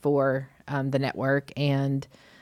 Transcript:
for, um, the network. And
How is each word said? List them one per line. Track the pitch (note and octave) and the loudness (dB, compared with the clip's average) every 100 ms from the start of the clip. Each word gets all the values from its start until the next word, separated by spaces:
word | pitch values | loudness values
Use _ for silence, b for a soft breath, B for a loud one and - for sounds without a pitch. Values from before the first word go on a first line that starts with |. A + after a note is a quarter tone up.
for, | D3 C#3+ C3+ C3+ C3+ _ - | 0 2 2 0 -4 _ -6
um, | C#3+ C3+ | -4 -2
the | C3 | -2
network. | C3+ - C3 C#3 C#3 - | -2 -2 0 0 -2 -2
And | C#3+ C#3 C#3 C#3 - b b b | 0 2 0 -2 -6 b b b